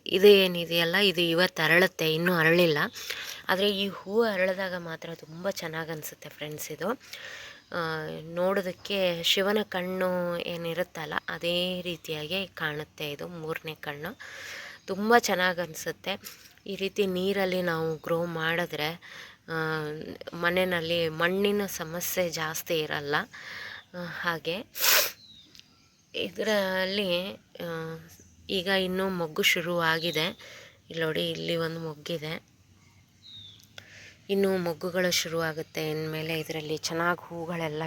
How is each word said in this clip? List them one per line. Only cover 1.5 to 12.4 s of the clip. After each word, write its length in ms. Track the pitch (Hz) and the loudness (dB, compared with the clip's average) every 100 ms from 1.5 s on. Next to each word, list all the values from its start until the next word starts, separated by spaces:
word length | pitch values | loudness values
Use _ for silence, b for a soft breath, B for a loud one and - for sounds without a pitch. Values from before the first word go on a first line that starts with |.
| - | 4
ಅರಳುತ್ತೆ, 500 | 156 170 185 - 160 | 6 8 6 4 0
ಇನ್ನೂ 200 | 156 175 | 2 2
ಅರಳಿಲ್ಲ. 440 | 175 160 170 170 147 202 B B B B B - | 6 6 8 6 4 0 B B B B B -2
ಆದರೆ 220 | 190 208 | 2 2
ಈ 160 | 196 196 | 0 -2
ಹೂ 340 | 175 190 214 | -6 -2 2
ಅರಳಿದಾಗ 520 | 226 190 185 185 190 180 | 2 2 0 0 -4 -6
ಮಾತ್ರ 320 | 170 160 165 | -8 -10 -10
ತುಂಬ 360 | 165 151 165 196 | -12 -14 -6 -6
ಚೆನ್ನಾಗ್ 400 | 190 165 160 160 | -4 -6 -6 -6
ಅನ್ಸುತ್ತೆ 400 | 156 - - 147 | -8 -10 -14 -16
ಫ್ರೆಂಡ್ಸ್. 420 | - 151 151 - | -12 -10 -8 -10
ಇದು, 280 | 151 180 262 B B B B B B - | -6 -4 -6 B B B B B B -8
ಆ, 60 | 175 160 160 156 160 | -4 -4 -4 -6 -10
ನೋಡೋದಕ್ಕೆ 1000 | 160 170 185 202 185 175 - 202 185 170 | -6 0 2 2 -2 -6 -4 0 2 2
ಶಿವನ 340 | 165 196 190 214 | 2 4 4 2
ಕಣ್ಣು 760 | 208 180 180 185 185 180 175 170 | 0 -2 -2 0 0 0 0 -2
ಏನಿರುತ್ತಲ್ಲ, 720 | - 170 170 165 180 165 151 165 - | -4 -6 -4 -4 -4 -6 -6 -6 -6
ಅದೇ 520 | 165 170 175 180 180 | -6 -2 -2 -2 -4
ರೀತಿಯಾಗಿ 680 | 180 165 - 156 151 185 | -6 -8 -8 -8 -6 -6